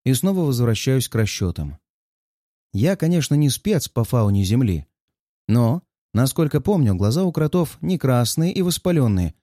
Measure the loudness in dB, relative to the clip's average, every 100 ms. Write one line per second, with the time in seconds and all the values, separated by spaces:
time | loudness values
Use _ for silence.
0 | -2 0 0 0 0 0 0 0 0 -2
1 | -2 -2 -2 -2 -4 -4 -8 -10 _ _
2 | _ _ _ _ _ _ _ 0 0 2
3 | 0 0 2 2 2 0 -2 -2 -2 -4
4 | -2 2 2 2 2 0 0 -2 -6 _
5 | _ _ _ _ -2 2 2 0 -6 _
6 | _ 0 0 0 0 0 0 2 2 2
7 | 0 0 -2 0 -2 0 -2 -4 -4 -2
8 | 0 0 0 0 -2 0 -2 -2 0 0
9 | 2 2 -2 -6